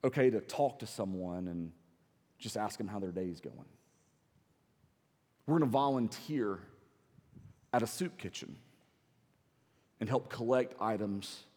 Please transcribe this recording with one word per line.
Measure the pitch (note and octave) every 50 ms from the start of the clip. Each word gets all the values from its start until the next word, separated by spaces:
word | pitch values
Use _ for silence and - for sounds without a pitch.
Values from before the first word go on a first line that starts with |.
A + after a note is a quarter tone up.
| -
okay | C3 - D3 C3 B2+
to | A2+ G#2+
talk | F#2+ - - - C#3+ C3+ - -
to | A#2+ A2
someone | - - G#2+ F#2+ F#2+ F#2 F#2 F2+ F2 F2+ F2+ F#2
and | E2+ E2+ E2 E2 D#2+ - _ _ _ _ _ _ _ _ _ _ _ _
just | - A2 -
ask | G#2 G#2+ G#2+ - -
them | A2 G2
how | G#2 G#2
their | F#2+ F#2
day | F2 F#2 F#2
is | F2+ E2+ D#2
going. | - B1+ A#1 B1+ B1 - - _ _ _ _ _ _ _ _ _ _ _ _ _ _ _ _ _ _ _ _ _ _ _ _ _ _ _ _ _ _ _ _ _ _
We're | - D3+ E3
gonna | D#3 B2+
volunteer | A2 C#3 C#3 C#3+ C3+ C3 A#2 A2 - - - - D#3 C#3 A#2 G#2 G2 F2 - - - - _ _ _ _ _ _ _ - _ _ - - - - - _ _ _ -
at | B2 A2+
a | A2+
soup | - - F#3 F3+ - -
kitchen | - F#2+ - - - E2 - - - - _ _ _ _ _ _ _ _ _ _ _ _ _ _ _ _ _ _ _ _ _ _ _ _ _ _
and | A#2+ G#2
help | C3 B2+ B2 -
collect | - - A#2+ A#2 B2+ C3 B2+ B2+ - -
items | - A2 A2 G2+ G#2+ G2+ G2+ G2 F#2+ - - - - - _